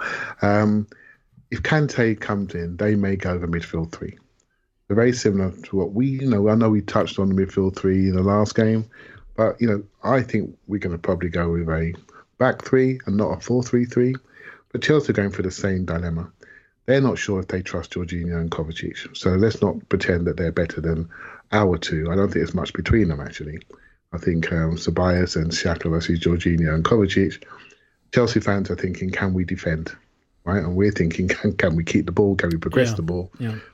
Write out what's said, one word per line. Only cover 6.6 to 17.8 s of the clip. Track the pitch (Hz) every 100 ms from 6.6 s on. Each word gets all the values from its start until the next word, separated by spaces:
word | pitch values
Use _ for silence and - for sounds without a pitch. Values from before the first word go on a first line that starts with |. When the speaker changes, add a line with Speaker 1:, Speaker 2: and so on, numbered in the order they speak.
| 113
Speaker 1:
we | 104
touched | 98 107 82 -
on | 98
the | 95
midfield | 95 - 95 -
three | 95 95 95
in | 92
the |
last | 95 104 104
game, | - 110 113 110 - - - - -
but, | 110 -
you | 117
know, | 101 - _
I | - 131
think | 110 107 - - -
we're | 101
gonna | 92 85
probably | - 82 90
go | 87 85
with | 85 80
a | 80 82 87 - - _ -
back | 127 -
three | - 131 131 127 -
and | 101
not | 101 -
a |
four | - 123
three | 123 123 120
three. | 123 127 131 _ - - - _
But | -
Chelsea | - 151 143
are |
going | 104 101
for | 95
the | 92
same | - 98 92 85
dilemma. | 82 87 82 - _ - - _ _ -
They're | 135
not | 131 -
sure | - 95
if | 90
they | 92
trust | 92 87